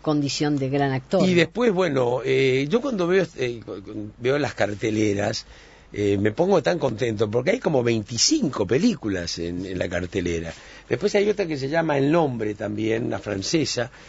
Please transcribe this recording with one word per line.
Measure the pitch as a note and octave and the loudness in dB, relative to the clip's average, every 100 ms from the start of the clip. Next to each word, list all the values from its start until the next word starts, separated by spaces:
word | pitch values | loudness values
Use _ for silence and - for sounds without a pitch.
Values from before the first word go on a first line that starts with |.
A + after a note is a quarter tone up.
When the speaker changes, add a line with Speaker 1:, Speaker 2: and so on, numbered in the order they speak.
Speaker 1:
condición | D#3 D3+ C#3+ - D3+ D3 | -2 0 0 -2 0 0
de | C3 | 0
gran | C#3+ C#3 | 0 0
actor, | C3 - F#3+ | -2 0 2
Speaker 2:
Y | F3+ | 4
Speaker 1:
¿no? | F3 | 4
Speaker 2:
después, | E3 G3+ B3 | 2 2 0
bueno, | F3+ F3+ C3 A#2+ B2+ C3 | 2 0 2 0 0 0
eh, | C3 C3+ C3 C#3+ | 2 4 2 2
yo | A3+ | 0
cuando | C4+ G#3+ E3+ | 0 -2 0
veo, | F#3+ F3 - | 2 0 -2
eh, | B2+ A#2 | -4 -4
cu-, | G#2+ F#2+ | -10 -12
cu-, | G2 G#2+ G#2 - | -10 -10 -10 -4
veo | A#2+ C#3+ | 0 0
las | B2+ - | 0 0
carteleras, | G#2 G2+ A2+ G#2+ G#2+ G2+ G#2 A2+ - - - - - | -2 0 -2 2 2 0 -2 -4 -10 -20 -20 -20 -12
eh, | G2+ G2+ G2+ | -2 0 2
me | G#2 | 2
pongo | G#2+ F3+ F#3 | 2 2 4
tan | E3+ F3 | 2 0
contento, | C#3 G#2+ B2 G#2 A2 | 0 0 -2 0 0
porque | A#2 C3+ | 0 0
hay | B3+ | 0
como | F#3+ C#3 | 2 2
veinticinco | A#2+ A2+ G#2 A#2 - D#4 F3 - F#2+ | 2 0 -2 0 2 2 0 0 0
películas | C3 A#3+ E3+ G#2+ F#2+ E2+ - | 2 2 0 -2 -2 -4 -6
en, | E2+ F2 F#2+ | -6 -6 -6
en | F#2 | -4
la | F#2+ | -2
cartelera. | F2 F2+ G2+ F2 E2 E2 - - - - | -4 -2 -2 -2 -2 -6 -12 -16 -14 -6
Después | - G3+ G#3 | -2 0 2
hay | G3+ | 2
otra | G3+ F3 | 0 -2
que | C#3+ | -4
se | C3+ | -2
llama | E3 D#3+ C#3 | 0 2 2
El | C#3 | 4
Nombre | E3+ D3+ A#2+ G#2+ G#2 | 4 2 0 -4 -4
también, | G#2 G#2 A2 A2+ B2 | -6 -2 0 0 -2
una | A2 | -4
francesa. | G#2+ G2 F#2+ E3 B2+ B2 A#2+ - | -4 -6 -2 -2 0 -2 -6 -8